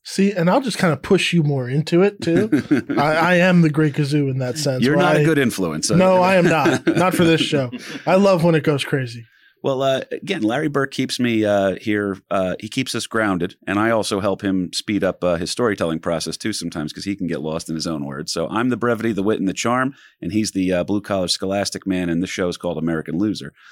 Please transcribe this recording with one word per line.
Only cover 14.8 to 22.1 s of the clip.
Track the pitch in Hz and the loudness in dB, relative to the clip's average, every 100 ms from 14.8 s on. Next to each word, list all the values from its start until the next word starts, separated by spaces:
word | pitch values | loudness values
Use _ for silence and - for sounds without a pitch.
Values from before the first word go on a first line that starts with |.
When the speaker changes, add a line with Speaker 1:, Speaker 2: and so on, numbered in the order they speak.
| - 101 | -4 0
Speaker 2:
up, | 95 - | -2 0
uh, | 90 85 | -2 -2
his | 85 | -4
storytelling | - 120 98 85 80 | -2 -2 0 -2 -2
process, | 87 80 82 - | -4 -4 -4 -6
too, | 113 | -6
sometimes, | 104 85 82 76 | -6 -8 -8 -8
'cause | - 98 | -8 -8
he | 98 | -6
can | 85 | -6
get | 76 | -6
lost | 78 82 - | -6 -6 -6
in | |
his | 80 82 | -8 -6
own | 76 69 | -6 -8
words. | 69 82 | -10 -8
So | 85 78 | -6 -4
I'm | 107 123 | -2 -2
the | 113 | -2
brevity, | 120 110 113 | -2 -2 -2
the | 98 | -2
wit, | 98 107 | -2 0
and | 95 | -2
the | - | -2
charm, | 113 123 135 - - _ | -2 -2 -2 -6 -20 _
and | - | -4
he's | 107 104 | -2 -2
the, | 95 92 | -2 0
uh, | 90 | 0
blue-collar | 90 101 - 98 87 | 0 -4 -2 -4 -2
scholastic | - 95 101 95 92 98 | -4 -4 -4 -4 -6 -4
man, | 90 | -2
and | 87 | -2